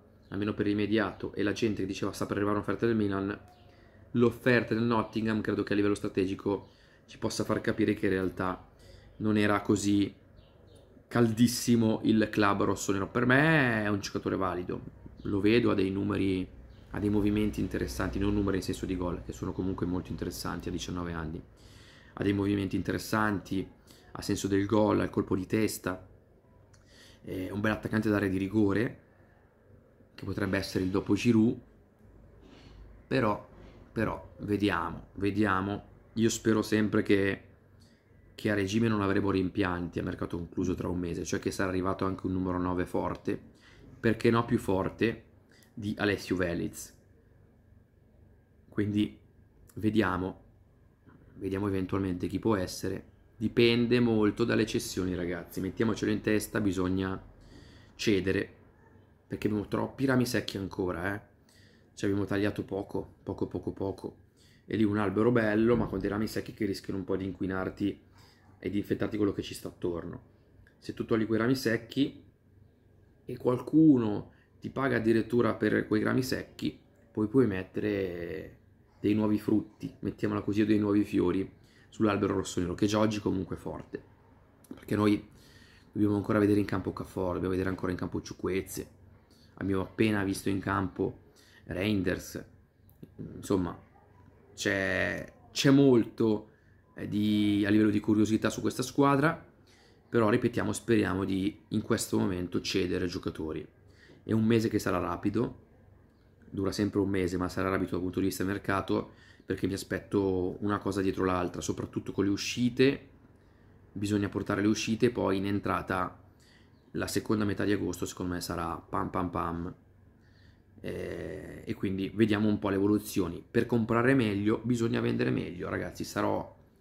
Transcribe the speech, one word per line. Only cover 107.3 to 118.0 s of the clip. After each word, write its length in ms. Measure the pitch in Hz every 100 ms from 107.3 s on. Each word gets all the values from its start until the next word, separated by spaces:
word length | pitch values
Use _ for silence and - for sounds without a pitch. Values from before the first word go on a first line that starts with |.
| 90
ma 100 | 90
sarà 220 | - 95
rapido 220 | 95 90
dal 100 | 87
punto 180 | 90 90
di 60 | 95
vista 180 | 87
mercato, 680 | 92 101 - 98 - 104 - - - - -
perché 220 | 92 92
mi 60 |
aspetto 840 | 95 - 85 - 104 98 92 90 -
una 160 | 104 101
cosa 220 | 101 95
dietro 240 | 95 87 92
l'altra, 360 | 90 87 87
soprattutto 500 | - - - - -
con 140 | - 101
le 60 |
uscite, 800 | 101 - - 123 123 131 143 - - - - - _ - - -
bisogna 380 | 101 101 104 101
portare 320 | 101 98 101
le 60 | 104
uscite, 440 | 107 - 110 123
poi 260 | 120 98 98
in 80 | 98
entrata 760 | 101 98 90 82 92 90 - - - - - _ _ _
la 140 | - 95
seconda 380 | - - 110 104
metà 180 | 98
di 80 | 101
agosto 360 | 104 92 87